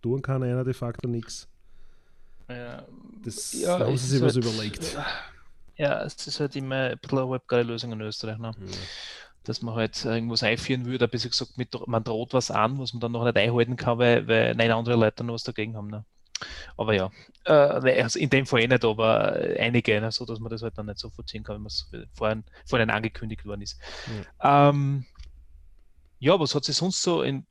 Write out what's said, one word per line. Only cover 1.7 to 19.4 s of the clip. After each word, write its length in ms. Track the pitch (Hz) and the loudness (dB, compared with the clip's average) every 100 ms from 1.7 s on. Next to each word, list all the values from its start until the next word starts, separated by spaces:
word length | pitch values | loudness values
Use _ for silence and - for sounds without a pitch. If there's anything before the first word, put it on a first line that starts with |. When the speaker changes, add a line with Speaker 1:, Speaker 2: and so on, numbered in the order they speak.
| - - - _ - - - - | -18 -18 -20 _ -20 -20 -20 -14
Speaker 2:
Ja. 380 | 123 120 123 - - - - | -12 -12 -14 -16 -20 -20 -14
Speaker 1:
Das 280 | 113 - - | -12 -10 -10
Speaker 2:
Ja, 260 | - 175 180 | -4 0 0
Speaker 1:
haben 160 | - | 2
Speaker 2:
es 20 | 135 | 0
Speaker 1:
sie 100 | 127 | 2
sich 80 | 135 | 4
Speaker 2:
ist 60 | |
Speaker 1:
was 120 | 123 | 4
Speaker 2:
halt 20 | 127 | 4
Speaker 1:
überlegt. 600 | 117 110 107 - 165 - - - - - - - - - | 0 -2 -4 -6 -8 -6 -6 -8 -12 -18 -20 -20 -20 -2
Speaker 2:
Ja, 260 | 147 - | 0 0
es 240 | - - - | -4 -10 -10
ist 120 | - | -4
halt 140 | 143 139 | -4 -4
immer 340 | 135 135 127 | -4 -2 -2
ein 80 | - | -4
bisschen 200 | - 135 | -2 -2
eine 100 | 131 | 0
halbgare 320 | 127 _ 123 | -4 _ 0
Lösung 300 | 117 117 120 | 2 -4 -6
in 80 | 110 | -8
Österreich, 360 | 107 104 110 110 | -8 -8 -8 -8
ne? 140 | 113 107 | -8 -10
Speaker 1:
Ja. 100 | 95 92 92 - - - - - | -10 -10 -12 -14 -14 -16 -20 -16
Speaker 2:
Dass 180 | - - | -8 -6
man 120 | 117 | -4
halt 300 | 113 110 - | -2 -2 -2
irgendwas 380 | 131 113 117 113 | -2 -2 0 0
einführen 420 | 110 113 - 131 120 | 2 0 0 -2 -2
würde, 200 | 127 120 | 0 0
ein 40 | |
bisschen 200 | 123 117 | 0 -4
gesagt, 260 | - 131 - | -4 -6 -8
mit, 160 | 123 120 - | -8 -8 -2
man 160 | 113 | -2
droht 280 | 110 113 123 | -2 -4 0
was 160 | 131 117 | 0 2
an, 280 | - 110 135 | 2 2 0
was 140 | 127 | -6
man 80 | 120 | -6
dann 120 | 117 | -4
noch 120 | 117 | 0
nicht 120 | 120 107 | 2 4
einhalten 400 | 107 120 117 123 | 4 4 2 2
kann, 220 | - 117 | 0 2
weil, 300 | 120 117 110 | 4 4 4
weil 260 | 113 117 | 4 4
nein, 160 | 117 113 | 4 2
andere 260 | 113 117 120 | 2 2 4
Leute 280 | 110 - | 4 2
noch 100 | 120 | -6
was 80 | 117 | -6
dagegen 320 | - 117 110 113 | -8 -6 -8 -8
haben, 120 | 104 | -10
ne? 160 | 107 107 _ _ - - - - - | -12 -14 _ _ -12 -10 -12 -14 -6
Aber 160 | 107 | 2
ja, 160 | 104 95 - - _ - | 2 2 -6 -20 _ 4
äh, 340 | 156 143 139 | 6 8 4
ne, 220 | 131 127 | 2 2
also 160 | 113 - | 2 0
in 100 | 143 | 4
dem 160 | 135 135 | 2 4
Fall 140 | 127 | 2
eh 60 | 117 | 4
nicht, 160 | 127 | 4
aber 480 | 117 110 113 113 104 - | 4 2 4 4 4 0